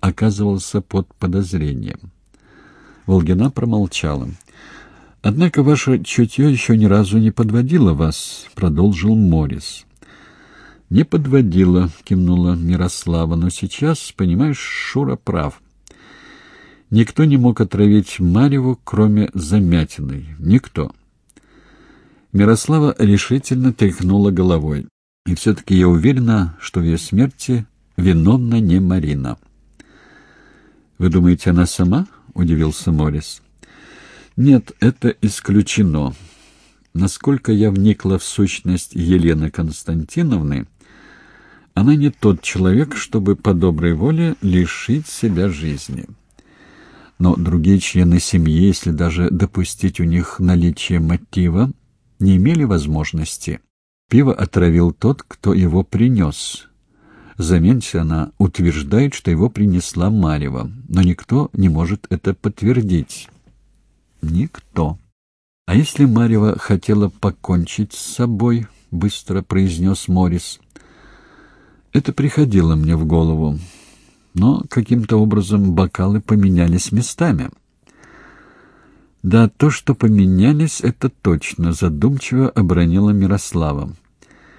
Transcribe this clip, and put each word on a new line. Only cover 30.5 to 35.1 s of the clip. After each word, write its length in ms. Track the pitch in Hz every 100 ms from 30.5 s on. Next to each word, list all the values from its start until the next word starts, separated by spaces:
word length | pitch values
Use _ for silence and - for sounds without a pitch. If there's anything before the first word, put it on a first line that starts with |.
| _ _ _ _ -
«Вы 100 | 90
думаете, 400 | 87 87 87 -
она 160 | 87 87
сама?» — 420 | - 90 117 190 _ _ -
удивился 560 | 87 80 78 76 -
Моррис. 500 | 78 76 73 - - _ _ _ _ - - - - - -
«Нет, 380 | 131 131 - -
это 340 | 113 131 120